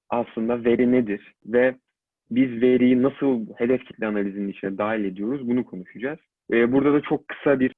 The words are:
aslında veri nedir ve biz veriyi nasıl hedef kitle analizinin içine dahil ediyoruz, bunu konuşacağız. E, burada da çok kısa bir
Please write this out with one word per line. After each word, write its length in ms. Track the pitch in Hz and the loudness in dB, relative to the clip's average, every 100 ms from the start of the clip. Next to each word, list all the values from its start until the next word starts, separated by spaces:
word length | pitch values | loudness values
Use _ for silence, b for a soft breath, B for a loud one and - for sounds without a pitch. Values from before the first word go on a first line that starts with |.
| - | -6
aslında 540 | 117 113 - 113 120 | -4 -4 -4 -4 -2
veri 280 | 117 117 123 | 2 2 4
nedir 420 | 127 110 101 - _ 101 | 2 0 -4 -10 _ -2
ve 300 | 123 127 127 _ _ _ _ - | 2 2 0 _ _ _ _ -4
biz 300 | 117 131 117 | 0 0 2
veriyi 400 | 123 127 123 127 | 2 4 4 4
nasıl 420 | 135 135 139 123 110 - | 2 0 -2 -2 -4 -4
hedef 280 | 120 127 - | -2 -2 -4
kitle 220 | - 110 | -8 -4
analizinin 400 | 104 101 98 101 | -2 -4 -4 -8
içine 300 | 95 98 98 | -6 -8 -4
dahil 260 | 104 110 | -4 -2
ediyoruz, 460 | 98 92 107 143 120 | -4 -6 -6 -6 -2
bunu 160 | 123 113 | -2 -4
konuşacağız. 540 | 92 90 - 127 160 _ _ - | -10 -16 -10 -10 -10 _ _ -2
E, 200 | 117 120 | 2 2
burada 220 | 135 139 | 2 2
da 80 | 147 | 2
çok 260 | - 147 - | 0 -4 -6
kısa 320 | - 151 135 | -4 0 2
bir 140 | 131 | 0